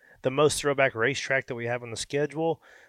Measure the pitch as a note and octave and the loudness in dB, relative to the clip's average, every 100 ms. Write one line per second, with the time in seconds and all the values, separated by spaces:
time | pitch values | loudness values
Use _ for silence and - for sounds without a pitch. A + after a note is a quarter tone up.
0 | _ - C3 C3+ D3 - D3 C3+ C3+ A2+ | _ -6 -2 4 2 2 0 2 2 2
1 | A#2+ C3 - C3+ - A#2+ A#2 A#2+ A#2+ A2 | 0 0 0 -2 0 -6 -4 -4 -6 -10
2 | - C#3+ D3 D3 E3 D3+ - - | -4 -2 -2 -2 -2 -2 -8 -20